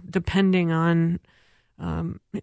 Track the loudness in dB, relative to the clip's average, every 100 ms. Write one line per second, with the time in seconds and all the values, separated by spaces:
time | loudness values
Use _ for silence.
0 | -4 -6 -2 2 4 4 2 2 2 2
1 | 2 -2 _ _ _ _ _ -12 -6 -6
2 | -6 -10 _ -12